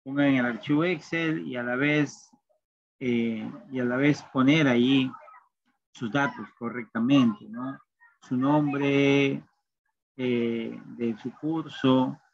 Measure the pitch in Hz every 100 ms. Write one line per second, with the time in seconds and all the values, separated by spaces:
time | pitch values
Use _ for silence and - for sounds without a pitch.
0 | 135 139 143 131 120 110 - 147 175 160
1 | - 165 160 160 160 123 120 127 147 151
2 | 135 - _ _ _ _ _ _ _ -
3 | 127 120 117 110 117 - - 127 123 127
4 | 143 143 - 135 131 160 139 120 127 135
5 | 131 - - - _ _ _ _ _ -
6 | 117 143 143 - 101 - 117 120 113 113
7 | 123 139 117 104 104 117 131 - _ _
8 | _ _ - 127 135 151 143 139 139 139
9 | 139 139 139 143 - _ _ _ _ _
10 | _ - 127 120 117 117 117 113 - 120
11 | 117 104 123 - 151 160 151 - 131 131
12 | 131 143 _